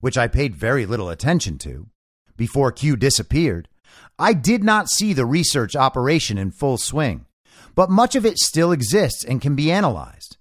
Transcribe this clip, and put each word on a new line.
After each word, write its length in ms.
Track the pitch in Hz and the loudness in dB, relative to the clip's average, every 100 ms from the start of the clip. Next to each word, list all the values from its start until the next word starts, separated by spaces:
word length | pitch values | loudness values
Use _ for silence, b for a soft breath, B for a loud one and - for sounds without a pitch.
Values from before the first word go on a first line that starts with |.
which 180 | 127 127 | -2 0
I 80 | 117 | 0
paid 300 | 120 139 85 | 0 -2 -2
very 280 | 110 135 | -2 0
little 260 | 104 117 92 | 0 -4 -4
attention 480 | 82 127 175 - 71 | -4 0 0 -2 -8
to, 280 | 76 65 98 _ _ _ _ - | -10 -14 -16 _ _ _ _ -8
before 360 | 117 135 135 | -4 0 0
Q 240 | - 147 131 | 0 -2 2
disappeared, 720 | 139 - 107 143 165 87 82 _ b b b _ | 2 0 0 0 0 -2 -8 _ b b b _
I 140 | 180 | 2
did 320 | 202 127 233 | 2 2 2
not 260 | 208 214 196 | 2 2 0
see 220 | - 214 | -2 0
the 140 | 160 120 | 0 2
research 500 | 151 160 147 110 147 | 2 2 0 -2 0
operation 640 | 131 131 127 160 - 101 | 0 2 0 0 0 -4
in 120 | 95 | -4
full 260 | - 143 123 | -2 -2 0
swing, 500 | - 139 147 80 - _ _ b b | -2 -2 -2 -4 -10 _ _ b b
but 160 | - 185 | 0 2
much 260 | 190 247 277 | 4 4 2
of 100 | 220 | 0
it 120 | 196 | 0
still 340 | - 156 170 | -2 2 2
exists 520 | 170 113 180 196 - | 2 2 2 0 -2
and 160 | - 127 | -4 -2
can 140 | 143 | 0
be 160 | 139 151 | 0 2
analyzed. 640 | 180 190 92 64 - - - | 2 0 -2 -10 -18 -20 -20